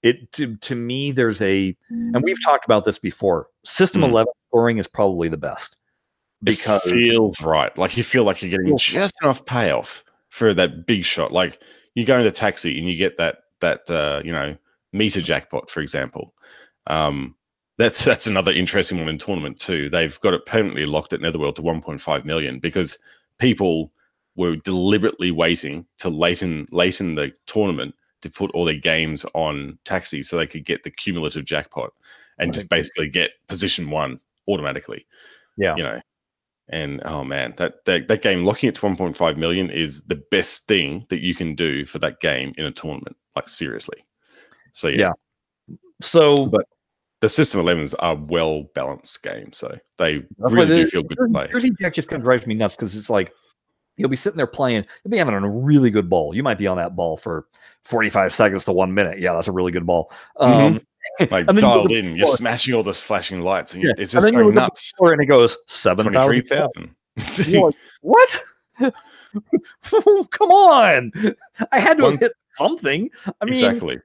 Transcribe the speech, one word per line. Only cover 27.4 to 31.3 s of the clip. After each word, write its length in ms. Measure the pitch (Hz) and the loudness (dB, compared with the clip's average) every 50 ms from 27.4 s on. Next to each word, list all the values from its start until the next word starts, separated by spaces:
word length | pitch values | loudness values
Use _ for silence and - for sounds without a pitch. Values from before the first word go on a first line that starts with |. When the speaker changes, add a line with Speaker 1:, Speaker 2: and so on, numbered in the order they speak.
| _ | _
Speaker 2:
tournament 480 | - - 107 104 98 85 67 58 71 - _ _ _ _ _ | -6 -2 -2 -2 -2 -2 -4 -6 -10 -12 _ _ _ _ _
to 80 | - 82 | -20 -20
put 200 | _ - 98 95 | _ -8 -8 -6
all 120 | - 85 87 | -4 -2 -2
their 120 | 82 78 | -2 -2
games 480 | 71 71 85 80 80 80 78 78 73 - - _ | -2 -2 -2 0 0 -2 -4 -6 -8 -10 -8 _
on 440 | 82 80 76 73 71 71 69 76 _ _ | -4 -4 -4 -4 -8 -10 -12 -16 _ _
Taxi 380 | - 95 92 - - - 73 | -8 -8 -6 -6 -6 -10 -8
so 140 | 69 - - | -8 -6 -4
they 100 | 85 80 | -4 -6
could 180 | 78 - 80 69 | -6 -8 -14 -8
get 180 | - 85 - | -6 -8 -8
the 80 | _ - | _ -16
cumulative 540 | _ - - - 92 85 78 76 | _ -10 -8 -8 -6 -6 -6 -6